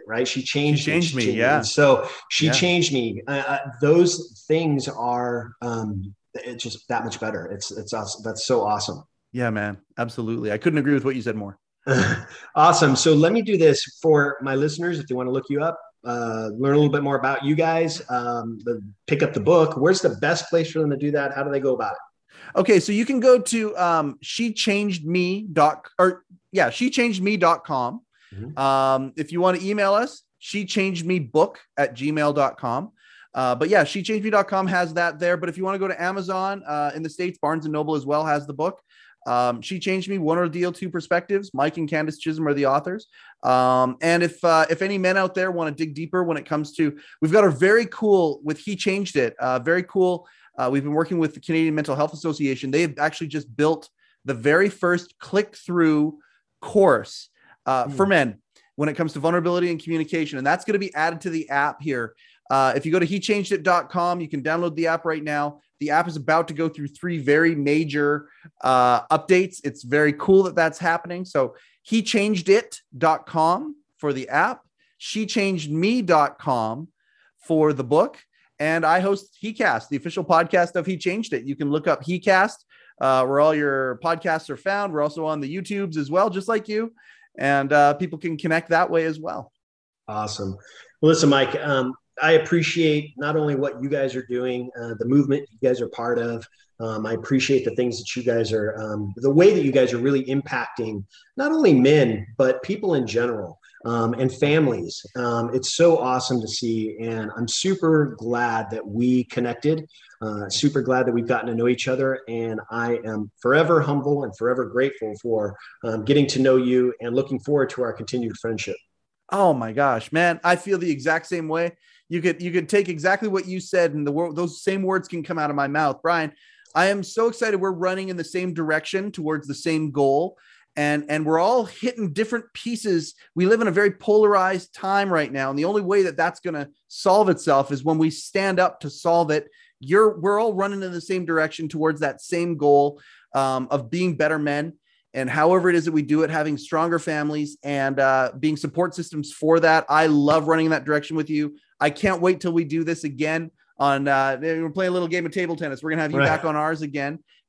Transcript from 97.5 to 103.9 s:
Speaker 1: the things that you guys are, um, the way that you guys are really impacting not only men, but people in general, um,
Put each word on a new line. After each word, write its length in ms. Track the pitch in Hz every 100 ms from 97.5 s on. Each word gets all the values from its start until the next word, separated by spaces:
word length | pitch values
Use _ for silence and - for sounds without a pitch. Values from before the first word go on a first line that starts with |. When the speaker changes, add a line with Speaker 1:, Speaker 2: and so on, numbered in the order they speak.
| 135 113
Speaker 1:
the 100 | 120
things 220 | 123 113
that 180 | - 127
you 80 |
guys 300 | 120 117 104
are, 240 | 110 107 107
um, 340 | 107 107 98 104
the 140 | 135
way 200 | 147 196
that 100 | 190
you 80 | 143
guys 220 | 131 120
are 40 | 120
really 260 | 131 139 123
impacting 800 | 139 135 123 113 - 110 104 101 - _ -
not 140 | 294
only 220 | 320 233
men, 520 | 135 135 151 120 104 101 -
but 240 | 127 127
people 320 | - 208 208
in 140 | 147 113
general, 520 | 113 120 113 87 - _ _
um, 280 | 113